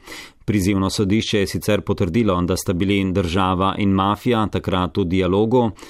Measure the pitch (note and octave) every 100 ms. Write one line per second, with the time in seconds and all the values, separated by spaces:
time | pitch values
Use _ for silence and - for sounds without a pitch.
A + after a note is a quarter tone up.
0 | - - - - - G#2 F#2 G2+ F#2+ -
1 | G2+ G#2+ G#2 G#2+ F#2+ F#2+ - G#2 - G2+
2 | G2 F2 A2 F2+ F2 F#2 - F2+ F#2+ G2+
3 | F#2+ F2+ F2+ F2 F#2 F#2 G2 - G2+ G2
4 | G2 G#2 C3 A2+ G#2 F#2+ - F#2 F2+ -
5 | F2+ F#2 F2+ F#2+ A2 B2+ A#2 F#2